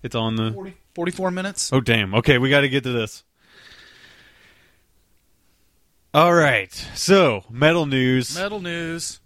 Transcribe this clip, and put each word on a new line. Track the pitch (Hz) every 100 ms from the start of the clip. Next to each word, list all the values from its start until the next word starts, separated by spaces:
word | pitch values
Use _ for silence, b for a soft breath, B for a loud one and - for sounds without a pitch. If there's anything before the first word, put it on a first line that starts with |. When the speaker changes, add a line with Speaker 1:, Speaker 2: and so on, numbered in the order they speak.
Speaker 1:
It's | 120 117
on | 113
the | 113 110
Speaker 2:
Forty, | 104 95 - _ -
forty-four | 170 180 185
minutes. | 180 190 185 -
Speaker 1:
Oh, | 135
damn. | 123 113 95
Okay, | 107 120 127
we | 131
gotta | 143 139
get | 135
to | 127
this. | 120 110 - _ _ b b b b b b b b b b b b b b b _ _ _ _ _ _ _ _ _ _ _ _
All | 147 170
right, | 170 147 117 95 - -
so, | - - 196 160 104 -
metal | 117 151 170 147
news. | 135 127 127 117 156
Speaker 2:
Metal | 196 208
news. | 175 170 165 165 - -